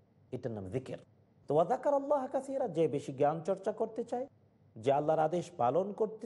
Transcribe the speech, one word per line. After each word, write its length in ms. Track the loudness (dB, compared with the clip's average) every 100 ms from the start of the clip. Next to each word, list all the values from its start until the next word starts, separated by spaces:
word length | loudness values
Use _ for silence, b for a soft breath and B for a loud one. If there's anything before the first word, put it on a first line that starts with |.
| _ _ _ -8
এটার 180 | -6 -6
নাম 80 | -6 -6
জিকির। 240 | -6 -12 -16 _ _ _ 0
তো 40 | 2
ওয়া 100 | 4
যাকারাল্লাহ 500 | 2 2 0 2 0 0
কাসীরা, 340 | -4 -4 -4 -2 2
যে 60 | 2 0
বেশি 160 | -4 2
জ্ঞান 180 | 2 2 -2
চর্চা 240 | -2 -2 -4
করতে 220 | -4 -4 -4
চায়, 140 | -6 -6 -12 _ _ _ -2
যে 60 | 2 4
আল্লাহর 280 | 4 2 2
আদেশ 180 | 0 -4 0
পালন 260 | 2 2 0 -2
করতে 260 | -4 -4